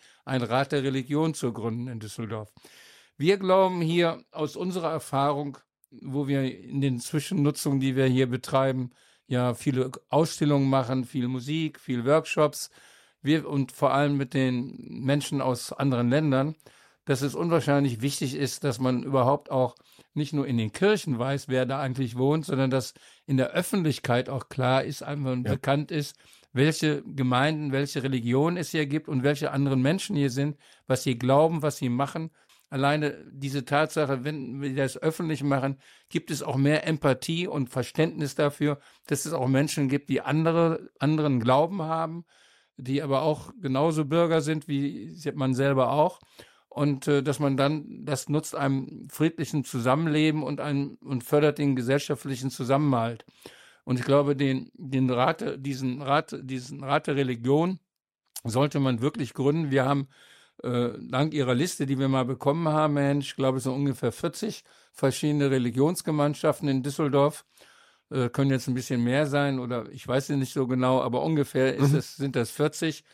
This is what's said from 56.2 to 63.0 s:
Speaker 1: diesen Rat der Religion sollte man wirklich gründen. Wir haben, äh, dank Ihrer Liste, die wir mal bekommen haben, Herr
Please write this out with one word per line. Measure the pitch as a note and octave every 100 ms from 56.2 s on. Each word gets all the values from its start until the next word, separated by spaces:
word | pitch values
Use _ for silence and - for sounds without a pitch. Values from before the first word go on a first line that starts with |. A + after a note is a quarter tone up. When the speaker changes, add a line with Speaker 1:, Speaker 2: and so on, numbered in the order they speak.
| D#3 D3
Speaker 1:
diesen | C3+ C3 B2+ C#3
Rat | C#3 D3 D#3
der | C#3
Religion | C3+ B2 A#2+ C#3+ F3 F#3+ _ _ _ _ _ -
sollte | A#2 A2+ C#3+ C#3+
man | C3+ A#2+
wirklich | C3 - B2+
gründen. | - C3+ D#3 D#3
Wir | C3+ C3
haben, | C#3+ C3+ _ - - _ _
äh, | - B2 A#2+ A#2+
dank | A#2+ B2+ D3+
Ihrer | D3+ B2+ B2
Liste, | F3 - C#3
die | C3+
wir | C3+
mal | C3+ B2+
bekommen | C3 C#3+ D#3 E3
haben, | D#3 D#3
Herr | C#3+